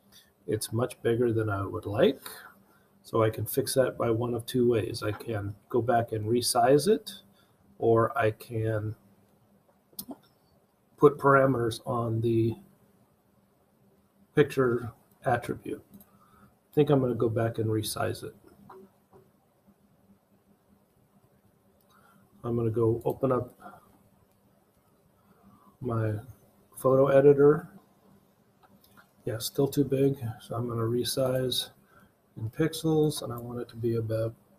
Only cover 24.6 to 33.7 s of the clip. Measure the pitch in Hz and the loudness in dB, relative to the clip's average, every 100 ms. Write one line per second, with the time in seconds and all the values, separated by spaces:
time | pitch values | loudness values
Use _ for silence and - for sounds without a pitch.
24.6 | _ _ _ _ _ _ _ _ _ - | _ _ _ _ _ _ _ _ _ -20
25.6 | - _ 123 113 110 107 - - _ _ | -20 _ -6 -2 -2 -4 -10 -20 _ _
26.6 | _ - 131 131 135 135 143 139 147 156 | _ -2 2 4 6 8 8 8 6 6
27.6 | - - _ _ _ _ _ _ _ _ | 0 -16 _ _ _ _ _ _ _ _
28.6 | _ _ _ - - _ - 110 - - | _ _ _ -20 -20 _ -10 -8 -6 -2
29.6 | 139 147 135 135 139 139 117 - - 117 | -2 0 0 2 0 0 -6 -10 -10 -8
30.6 | 120 117 113 120 117 135 127 131 127 123 | -6 -4 -2 -2 -2 -2 -2 -2 -2 -4
31.6 | - - _ _ - _ _ - 110 - | -6 -12 _ _ -20 _ _ -10 -8 -2
32.6 | 160 - 160 156 151 147 123 120 120 120 | -4 -2 0 2 2 0 -8 -10 -10 -10
33.6 | 120 | -10